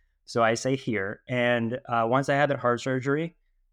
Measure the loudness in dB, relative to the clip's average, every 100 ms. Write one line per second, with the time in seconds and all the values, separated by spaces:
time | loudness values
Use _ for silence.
0 | _ _ -6 2 2 2 0 -2 -2 -2
1 | -4 -8 -6 -2 2 2 0 -4 -4 0
2 | 2 2 2 2 2 2 0 0 0 -2
3 | 0 -2 -2 -8 _ _ _